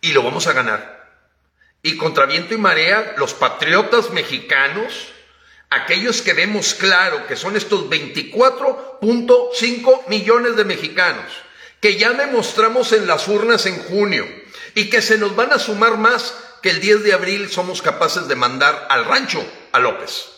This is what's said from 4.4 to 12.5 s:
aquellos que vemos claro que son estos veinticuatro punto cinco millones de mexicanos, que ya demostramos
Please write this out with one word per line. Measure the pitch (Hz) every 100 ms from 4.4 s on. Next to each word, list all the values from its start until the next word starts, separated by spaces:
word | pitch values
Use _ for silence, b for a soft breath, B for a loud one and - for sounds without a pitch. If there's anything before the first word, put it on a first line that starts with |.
| - 143 139 175 233 - - - b b b b b
aquellos | 135 - 175 233 226
que | -
vemos | 165 180 208 -
claro | - 190 180 185 151 -
que | 123
son | 175 208
estos | 202 196 135
veinticuatro | 156 143 151 135 208 262 254 277 - - -
punto | 214 240 240 247 247
cinco | - 233 240 254 254 180
millones | 208 190 233 240 214
de | 196
mexicanos, | 175 160 160 180 123 - - - B B B
que | 208 185
ya | 214
demostramos | 254 277 247 -